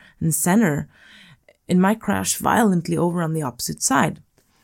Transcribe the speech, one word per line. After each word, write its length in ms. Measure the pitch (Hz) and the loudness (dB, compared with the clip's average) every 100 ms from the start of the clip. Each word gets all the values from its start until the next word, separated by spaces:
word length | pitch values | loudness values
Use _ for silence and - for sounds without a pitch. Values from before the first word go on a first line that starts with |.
| - - | -18 -4
in 120 | 160 | -2
center, 580 | 156 180 202 196 147 151 _ - - - - _ _ - | 0 2 2 2 0 -6 _ -20 -20 -20 -20 _ _ 0
it 100 | 180 | 2
might 220 | 185 220 | 2 0
crash 380 | - 196 180 - | -2 -4 -2 -2
violently 600 | - 208 220 180 165 165 | 0 2 2 2 -2 -2
over 240 | 170 170 | -2 -2
on 120 | 160 | -4
the 100 | 160 | -4
opposite 400 | 143 - - - | -6 -8 -10 -6
side. 400 | - 262 165 - _ _ _ _ | -2 0 0 -4 _ _ _ _